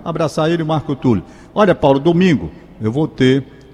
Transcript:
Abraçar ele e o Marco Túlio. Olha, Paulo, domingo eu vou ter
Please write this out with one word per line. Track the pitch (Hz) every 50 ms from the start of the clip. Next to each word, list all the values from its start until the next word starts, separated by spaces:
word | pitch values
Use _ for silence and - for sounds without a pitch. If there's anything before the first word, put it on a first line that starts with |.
| -
Abraçar | 170 160 160 165 143 - - 156 160
ele | 170 165
e | 160
o | 151
Marco | 160 151 - - 143
Túlio. | 139 - 135 117 92 82 - - - - - -
Olha, | 202 214 185 160
Paulo, | - - 143 139 139
domingo | 139 170 170 170 185 185 160 107 85 80 - - - - - -
eu | 110 107
vou | 117 143 160 147
ter | - - 131 127 131 139 131 - - - - -